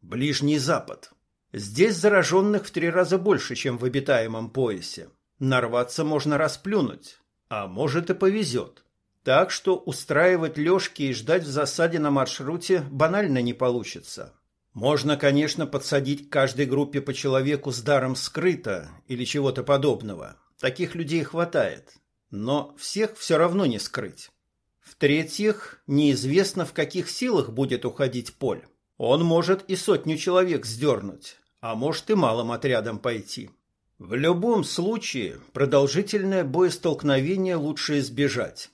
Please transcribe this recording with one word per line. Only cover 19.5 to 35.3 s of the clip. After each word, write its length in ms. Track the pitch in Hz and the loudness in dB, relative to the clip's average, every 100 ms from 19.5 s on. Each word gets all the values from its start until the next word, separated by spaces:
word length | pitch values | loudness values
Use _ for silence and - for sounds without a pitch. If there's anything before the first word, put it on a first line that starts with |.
| 127 | -2
подобного. 720 | 127 139 139 113 107 90 - - _ _ | 0 2 4 0 -4 -12 -14 -18 _ _
Таких 360 | 135 123 180 170 | -4 -2 -6 -4
людей 280 | 151 165 | -4 -2
хватает. 720 | 143 165 170 - 107 69 - _ _ _ _ | -2 -4 -2 0 0 -2 -16 _ _ _ _
Но 440 | 101 113 143 - - | -8 -2 -2 -2 -12
всех 400 | - 196 214 220 | -8 -2 -4 -4
все 200 | - 160 | 0 2
равно 280 | 170 185 170 | 4 4 0
не 140 | 110 | 0
скрыть. 520 | - - 101 - - _ _ _ _ _ | -6 -8 -10 -14 -20 _ _ _ _ _
В-третьих, 1040 | - - 147 147 156 - 208 208 - - - | -20 0 2 2 0 -2 0 0 -6 -18 0
неизвестно, 800 | 143 147 135 127 160 196 - 165 | 4 4 4 2 2 2 0 -4
в 80 | |
каких 360 | - 151 180 170 | -2 -4 -2 -6
силах 400 | - 247 202 123 | -4 0 0 0
будет 360 | 113 135 123 123 | -2 -2 -2 -4
уходить 500 | - 135 123 113 - | -2 -2 -2 -10 -6
Поль. 300 | 131 90 - _ _ _ | -4 -4 -10 _ _ _
Он 260 | 110 143 | 2 4
может 400 | 170 165 165 190 - | 4 4 4 0 0
и 60 | 185 | -4
сотню 420 | - 180 - 156 | 2 0 2 -2
человек 480 | 185 180 185 156 113 | 2 4 4 0 -4
сдернуть, 720 | 113 147 113 98 - - - _ _ | -2 0 0 -2 -12 -18 -20 _ _
а 160 | 117 113 | -8 -4
может 340 | 135 156 - | -2 -4 0
и 60 | 214 | 2
малым 360 | 139 113 117 | 4 2 -2
отрядом 460 | 117 143 123 107 107 | -2 0 0 0 -4
пойти. 520 | 127 113 98 - 104 _ _ _ _ _ | -4 -4 -8 -14 -14 _ _ _ _ _
В 160 | 92 117 | -8 0
любом 480 | 156 175 220 220 | 2 2 2 2
случае, 760 | 147 - 175 220 - 139 95 | 0 -2 -2 -2 -4 -6 -6